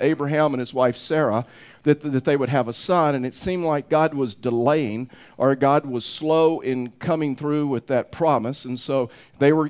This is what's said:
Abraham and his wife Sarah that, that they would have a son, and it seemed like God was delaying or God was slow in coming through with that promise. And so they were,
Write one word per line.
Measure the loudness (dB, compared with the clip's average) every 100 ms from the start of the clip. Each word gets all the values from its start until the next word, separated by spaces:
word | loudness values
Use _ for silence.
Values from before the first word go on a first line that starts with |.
Abraham | 0 0 0 0 0
and | 0
his | -4
wife | 0 0 0
Sarah | -2 0 2 0 -4 -12 -20 -4
that, | 0 0
that | 0 -2 0
they | 0
would | 0
have | 0 -2
a |
son, | -4 0 2 2
and | 0 -4
it | -6
seemed | -6 -2
like | -2 -2 0
God | 2 2 0
was | -4
delaying | -4 -2 0 2 2 0 -6 -10 -14 -14 0
or | 2 4
God | 4 2 0
was | -6
slow | -8 -6 0 4 4 2
in | -4 -4 -6
coming | -6 -4 -2 -2 -4
through | -2 -2 -2
with | -4 -2
that | -2 -2
promise. | -2 0 2 -2 -6 -8
And | -8
so | -4 -2 -2 -8 -14 2
they | 4
were, | 4